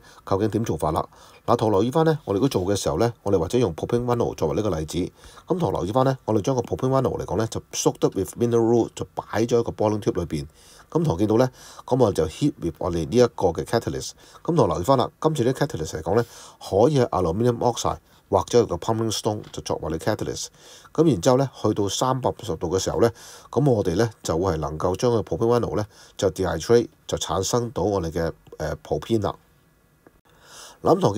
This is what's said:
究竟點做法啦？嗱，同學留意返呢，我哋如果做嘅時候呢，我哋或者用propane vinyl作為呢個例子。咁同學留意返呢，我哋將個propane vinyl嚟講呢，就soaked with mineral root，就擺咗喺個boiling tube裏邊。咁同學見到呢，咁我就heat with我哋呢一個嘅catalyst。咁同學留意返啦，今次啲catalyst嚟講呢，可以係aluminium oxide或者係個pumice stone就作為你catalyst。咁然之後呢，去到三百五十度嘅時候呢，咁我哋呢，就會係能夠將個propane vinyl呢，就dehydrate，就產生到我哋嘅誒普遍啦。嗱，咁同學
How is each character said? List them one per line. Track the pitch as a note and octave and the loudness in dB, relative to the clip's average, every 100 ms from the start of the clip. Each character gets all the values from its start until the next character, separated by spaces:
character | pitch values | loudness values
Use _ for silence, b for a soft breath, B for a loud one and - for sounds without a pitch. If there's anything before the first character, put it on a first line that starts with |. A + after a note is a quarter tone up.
| B B - | B B -2
究 | G2 | 0
竟 | G#2+ | 0
點 | G#2 A#2+ | 0 -2
做 | D#2 | -2
法 | D#2 | -2
啦？ | E2 - B B B - | -2 -4 B B B 0
嗱， | A#2 | 2
同 | A2 | 2
學 | |
留 | G2 | 2
意 | A#2+ | 2
返 | D#3+ | 2
呢， | D#3+ D#3 - | 2 0 -2
我 | |
哋 | G2+ | 0
如 | |
果 | C3+ | 0
做 | - | 0
嘅 | F2+ G2+ | 0 0
時 | - | 0
候 | - | 0
呢， | A#2 - | 0 -2
我 | G2+ | 0
哋 | F#2+ | 0
或 | D#2+ | 2
者 | B2 | 0
用 | A2 D#2+ | 0 -2
propane | - A#2+ | -2 -2
vinyl | B2 A#2+ D#2 - | 0 0 -2 -2
作 | D#2+ | -2
為 | D2+ | 0
呢 | |
個 | G#2+ D#2 | -2 -2
例 | D#2 | -4
子。 | D#2+ F2+ B B B - | -4 -6 B B B -4
咁 | F3+ | -2
同 | |
學 | A#2+ | -2
留 | F2 F2 | -2 -2
意 | |
返 | A#2+ | 0
呢， | C3 C3 - | 2 0 -2
我 | A2 | -2
哋 | |
將 | G2 | 0
個 | B2+ | -2
propane | - F2 C3 | -2 -2 0
vinyl | C3+ A#2+ D2 | 0 0 -2
嚟 | |
講 | - F2 | -4 -2
呢， | A2 | -2
就 | - - | -6 -10
soaked | - - - F#3+ | -2 0 2 0
with | - F2+ - | 0 -4 -2
mineral | A#2+ A#2 | 0 2
root， | A2+ A#2+ G#2 | 4 4 2
就 | - - - | -4 -10 -10
擺 | - G#2 | -6 -2
咗 | A#2+ A#2+ | 0 0
喺 | |
個 | A#2 | 0
boiling | - G#2+ G#2+ | 0 0 0
tube | A2+ F#2 | -2 -2
裏 | E2 | -2
邊。 | D#2 C#2 B B B - | -4 -8 B B B -4
咁 | D#3+ | -2
同 | E3+ E2 | 0 2
學 | G#2 | 2
見 | |
到 | A2 | 4
呢， | B2+ B B B - | 2 B B B -2
咁 | C3 | 2
我 | A2+ | 4
就 | E2+ D#2 | 2 -2
heat | - D3 - | 0 -2 -2
with | E2 - | -6 -4
我 | F2+ | -4
哋 | E2+ D2+ | -2 2
呢 | A#2 | 4
一 | |
個 | A#2+ - F#2 | 4 4 -2
嘅 | D#2+ | -2
catalyst。 | - - - C2 - B B B | -2 -2 -2 -6 -8 B B B
咁 | - | -2
同 | E3 | 2
學 | G#2 | 2
留 | D#2+ | 2
意 | |
返 | G#2+ C3+ | 2 2
啦， | G#2 - | 2 -2
今 | D#3+ | -2
次 | D3+ B2+ | 0 0
啲 | |
catalyst | C3 C#3+ - - - | 0 -2 -4 -8 -6
嚟 | |
講 | E2+ A2 | -2 -2
呢， | A#2 B B - | -2 B B -18
可 | - G2 B2+ | -2 2 4
以 | C#3+ | 4
係 | A#2+ | 0
aluminium | F2+ E2+ F#2+ B2 A#2 | 0 -2 0 0 2
oxide | A#2+ A#2 D#2 E2+ b b - | 0 0 -4 -6 b b -2
或 | G2 | 0
者 | - - | 2 2
係 | G#2 | 2
個 | E2+ | 0
pumice | - A2+ A2+ G#2 | -2 -2 -2 -4
stone | A#2 G#2+ G#2+ | -4 -4 -8
就 | - | -12
作 | - - | -8 -6
為 | E2 | -4
你 | D#2+ | -4
catalyst。 | - G#2+ - - - B B B B | -2 -2 -4 -8 -10 B B B B
咁 | - E3 | 2 2
然 | G#2 | 4
之 | C3 | 4
後 | B2+ | 4
呢， | C3+ - | 2 -2
去 | G#2+ | -2
到 | G#2+ G2+ | 0 -2
三 | - B2+ C3 | 0 0 0
百 | A#2+ | -2
五 | - | -4
十 | - D#2+ | -6 -6
度 | F2 | -2
嘅 | F#2 | -2
時 | - | -2
候 | - | 2
呢， | A2+ B B B B | 0 B B B B
咁 | A#2 C#3+ | 0 2
我 | A2 | 2
哋 | F#2 E2+ | 2 0
呢， | A#2 - | 0 -2
就 | - E2 | -4 -2
會 | F#2+ | 0
係 | D#2+ | -2
能 | D2 D#2 | -4 -4
夠 | F2 F#2 | -4 0
將 | B2 | 0
個 | A#2 | 0
propane | - D#2+ A#2 A#2+ | -2 -2 0 2
vinyl | G#2 E2+ | 0 -4
呢， | G#2 B B - | -6 B B -2
就 | F#2+ | -2
dehydrate， | - F#2 E2 G2 A#2+ - _ - | 0 -4 -2 4 4 4 _ -8
就 | D#2+ | -6
產 | - E2 | -2 -2
生 | F#2+ B2 A#2 | 0 -2 -2
到 | - | -2
我 | F#2+ G2 | 0 0
哋 | E2 | -2
嘅 | D2+ E2 - - - | -2 -4 -6 -14 -10
誒 | D#2 D#2 | -8 -8
普 | - D2+ | -4 -6
遍 | - A2+ | 0 -2
啦。 | G2 - _ _ _ _ _ _ _ _ _ B B B B B | -2 -6 _ _ _ _ _ _ _ _ _ B B B B B
嗱， | - F#3+ | 2 2
咁 | |
同 | |
學 | D3+ | 2